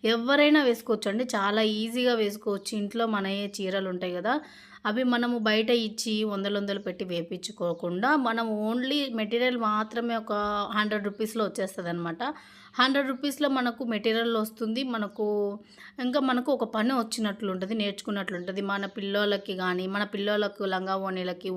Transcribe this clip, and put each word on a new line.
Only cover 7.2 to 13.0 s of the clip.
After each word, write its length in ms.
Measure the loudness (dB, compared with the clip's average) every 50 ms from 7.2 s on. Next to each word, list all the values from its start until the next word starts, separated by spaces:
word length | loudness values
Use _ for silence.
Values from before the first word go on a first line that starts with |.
| -4 -4 -8 -8 -8 -10 -6 -2 -2 -2 -2 -2 -2 -2 0 2 4 4 4 4 4
మనం 180 | 2 0 0 0 -2 -2 -2 0 0
only 280 | 0 0 0 0 0 0 0 -2 -2 -4
మెటీరియల్ 360 | -2 0 0 2 2 2 2 2 0 2
మాత్రమే 460 | 2 2 0 0 -2 -2 -2 0 -2 -2 -2
ఒక 100 | -2 -2 0 0 0 0 -2 -2 -2 0
హండ్రెడ్ 300 | 0 2 2 2 0 0 -2
రూపీస్లో 340 | -2 -2 -4 -4 0 0 -2 0
వచ్చేస్తుంది 420 | 0 -2 -4 -4 -4 -6 -4 -4 -2
అనమాట. 300 | -2 -2 -4 -4 -2 -4 -6 -6 -8 -14 -20 -20 -20 -20 -12 0 2
హండ్రెడ్ 300 | 2 4 4 2